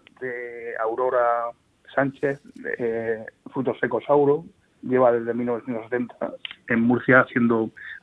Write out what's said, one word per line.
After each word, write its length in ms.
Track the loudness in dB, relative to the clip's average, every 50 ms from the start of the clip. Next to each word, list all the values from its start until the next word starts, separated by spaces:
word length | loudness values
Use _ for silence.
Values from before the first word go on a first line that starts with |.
| _ -18 -16 -12
de 560 | -10 -10 -8 -10 -10 -12 -12 -12 -12 -10 -6
Aurora 720 | -4 -4 -4 -2 -2 0 0 2 2 2 2 2 0 -2 -6 -8 _ _ _ _ _ _ -6 -2
Sánchez, 480 | 0 0 0 -2 -4 -4 -4 -4 -6 -10 -20 -18 -12 -10 -8 -6 -4
eh, 460 | -4 -4 -4 -2 -4 -4 -4 -6 -8 -14 -18 _ -18 -10
Frutos 280 | -6 -4 -4 -4 -2 -2
Secos 240 | -2 -2 -2 -2 0 2
Auro, 360 | 4 4 6 4 2 2 -2 -8 -20 _ _ _ _ _
lleva 280 | -4 0 2 4 6 6
desde 200 | 4 2 0 -2
mil 140 | -4 -2 -2
novecientos 380 | -2 -4 -4 -6 -6 -8 -8 -6
setenta 480 | -4 -4 -4 -4 -6 -8 -8 -8 -8 -8 -10 -14 -14 -16 _ _ -2
en 140 | 0 2
Murcia 380 | 4 4 2 2 4 4 6 4
haciendo, 500 | 4 4 2 2 2 4 4 2 0 -2 -6 -10 -16 -16 -16 -14